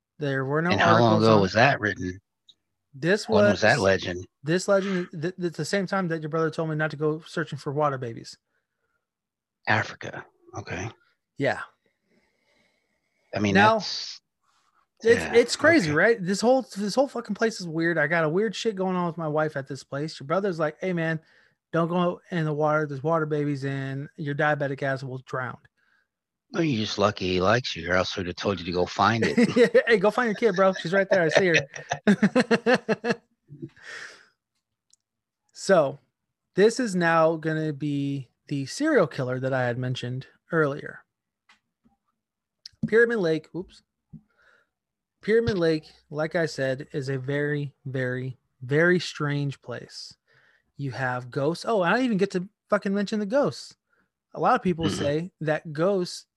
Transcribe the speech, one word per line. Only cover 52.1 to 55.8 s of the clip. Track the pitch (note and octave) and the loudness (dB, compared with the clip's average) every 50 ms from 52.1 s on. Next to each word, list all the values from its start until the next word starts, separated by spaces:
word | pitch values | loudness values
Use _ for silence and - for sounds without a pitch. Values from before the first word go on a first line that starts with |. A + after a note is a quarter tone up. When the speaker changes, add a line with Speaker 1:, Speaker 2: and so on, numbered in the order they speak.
| A3+ F3+ | 0 0
Speaker 1:
get | G3 F#3+ | 0 0
to | - F#3 F3+ G3+ _ _ _ - | -2 -4 -6 -8 _ _ _ -2
fucking | G#3 G3+ - G3+ G3 | -2 -2 0 0 -2
mention | G3+ G3+ F#3+ A3 G#3+ | -2 -2 -4 -4 -4
the | G#3+ | -4
ghosts. | F#3+ A3+ C#4+ C4+ F3 C3 - - - - _ _ _ _ _ _ _ _ _ _ _ - | -2 0 0 0 0 -2 -6 -12 -18 -20 _ _ _ _ _ _ _ _ _ _ _ -8
A | D3 | -2
lot | D3+ F#3+ B3+ | 0 2 2
of | G#3+ - | 2 2
people | F#3+ F3 D#3+ E3 | -2 -2 -2 -2
Speaker 2:
Mm-hmm. | G3 F3+ - D3+ | -2 -2 -2 -2
Speaker 1:
say | C#3+ D3 D#3 E3+ F#3+ - - | 0 0 -2 -2 -6 -10 -8
that | D#3 D3+ D3+ D3+ - E3 D3 | -4 -2 -2 -2 -4 -8 -4
ghosts, | D3 | -2